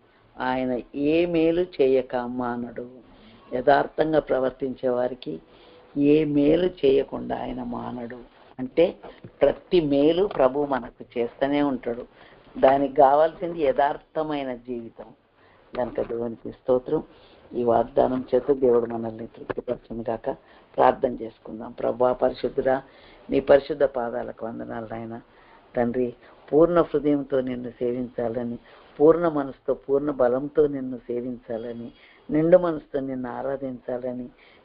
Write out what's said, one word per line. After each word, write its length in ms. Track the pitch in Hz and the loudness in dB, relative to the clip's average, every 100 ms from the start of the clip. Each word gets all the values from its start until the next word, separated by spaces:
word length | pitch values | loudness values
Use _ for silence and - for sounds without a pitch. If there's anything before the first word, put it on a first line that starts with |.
| _ _ _ - | _ _ _ -6
ఆయన 400 | 127 131 127 123 - | -4 -2 -2 -4 -6
ఏ 320 | 139 147 165 175 | -2 0 2 2
మేలు 400 | 170 165 170 180 - | 2 2 2 -2 2
చేయక 360 | 135 131 127 127 | 4 4 0 -6
మానడు." 760 | 120 123 123 120 120 117 123 127 - - - - - | -6 -6 -4 -4 -8 -10 -14 -18 -20 -20 -20 -20 -10
యథార్థంగా 680 | 127 131 139 147 - 156 151 | -2 4 4 2 -2 0 0
ప్రవర్తించే 680 | - 131 131 131 135 123 131 | 0 0 -2 -4 -8 -4 -2
వారికి 540 | 123 123 127 156 143 _ - - - - 143 | -2 -2 -6 -12 -12 _ -20 -20 -20 -10 0
ఏ 280 | 143 151 | 4 4
మేలు 420 | 156 147 143 165 180 | 4 2 4 4 0
చేయకుండా 760 | - 139 135 135 127 123 120 | 2 2 4 0 -6 -8 -8
ఆయన 200 | 127 127 | -8 -8
మానడు. 560 | 123 120 117 123 120 120 117 _ - - | -8 -8 -10 -10 -12 -14 -20 _ -20 -12
అంటే 400 | 127 - 180 - - - - - | -4 2 2 2 -18 -20 -12 2
ప్రతి 400 | 139 - - 185 | 2 2 2 2
మేలు 460 | 151 139 147 170 202 | 4 4 4 4 0
ప్రభు 400 | - 131 139 143 | 2 2 2 -2
మనకు 520 | 131 123 - 117 123 | -4 -6 -16 -10 -6
చేస్తూనే 440 | 117 - 139 143 | -6 -2 0 0
ఉంటాడు. 440 | 143 123 120 120 123 - - - - - | 0 -2 -6 -8 -10 -20 -20 -20 -14 2
దానికి 360 | 131 139 139 | 4 4 0
కావాల్సింది 680 | 131 135 143 160 160 170 170 | 4 6 6 2 0 -8 -2
యథార్థమైన 920 | 139 131 143 156 _ 160 156 147 135 | 0 2 0 -2 _ -8 -6 -4 -6
జీవితం. 520 | 120 120 120 113 - - - _ _ _ _ _ - | -8 -8 -10 -10 -16 -20 -20 _ _ _ _ _ -6
కనుక 320 | 117 110 107 | -4 -4 -4
దేవునికి 440 | 117 120 113 117 | -4 -6 -8 -14
స్తోత్రం. 500 | - - 127 127 151 - - - - - | -10 0 0 0 -4 -4 -20 -20 -20 -10
ఈ 100 | 120 | -2
వాగ్దానం 600 | 120 113 117 139 127 127 127 | 2 2 2 2 2 0 0
చేత 160 | 123 135 | 0 2
దేవుడు 360 | 135 127 120 117 | 2 4 4 0
మనల్ని 400 | 117 113 113 113 | -6 -8 -10 -14
తృప్తిపరచును 800 | - 147 - - 117 - 113 117 | -16 -12 -10 -8 -8 -8 -10 -6
గాక. 200 | 113 - 165 _ - _ - | -6 -6 -8 _ -20 _ 2
ప్రార్థన 360 | 127 123 131 120 | 2 4 -2 -4
చేసుకుందాం. 500 | 113 - - 110 120 | -12 -14 -16 -14 -14
ప్రభువా 400 | - 120 117 127 | -6 -4 0 0
పరిశుద్ధుడా, 680 | 123 127 127 - - 131 131 - - - - - | 2 0 -2 -6 -2 0 -2 -4 -20 -20 -20 -4
నీ 100 | 139 | -2
పరిశుద్ధ 420 | 139 139 139 147 | 4 4 4 -2
పాదాలకు 640 | 139 127 117 120 117 - 113 | -2 -2 -6 -6 -10 -10 -10
వందనాలు 420 | 120 120 120 110 | -10 -10 -10 -10
నాయన. 300 | 113 113 117 - _ - - _ 127 | -10 -12 -14 -16 _ -20 -20 _ -2
తండ్రి, 380 | 120 123 120 117 - - - | -2 0 -4 -6 -20 -20 0
పూర్ణ 280 | 143 170 170 | 4 6 4
హృదయంతో 600 | 156 147 147 147 135 135 | 2 0 0 0 0 -2
నిన్ను 300 | 127 123 123 | -2 -6 -10
సేవించాలని, 880 | - 123 123 123 - 117 120 120 120 - - - - | -6 -4 -4 -6 -4 -4 -4 -6 -10 -14 -20 -12 4
పూర్ణ 280 | 151 165 170 | 6 6 2
మనసుతో, 460 | 147 135 - - | -2 -6 -8 -4
పూర్ణ 360 | 127 - 139 147 | -4 0 0 0
బలంతో 560 | 135 123 127 143 156 147 | 0 2 2 -2 2 2
నిన్ను 320 | 143 131 123 | 0 -8 -10
సేవించాలని, 960 | - 120 127 120 - 113 120 117 117 - - - - | -6 -6 -6 -10 -10 -10 -8 -10 -14 -16 -20 -20 -4
నిండు 280 | 151 165 180 | 0 6 6
మనసుతో 420 | 175 156 - 143 | 4 -4 -6 -6
నిన్ను 300 | 135 131 123 | -6 -6 -8
ఆరాధించాలని 1000 | 120 131 139 135 123 - 123 127 123 123 _ - _ | -6 -6 -6 -8 -10 -8 -6 -6 -8 -12 _ -20 _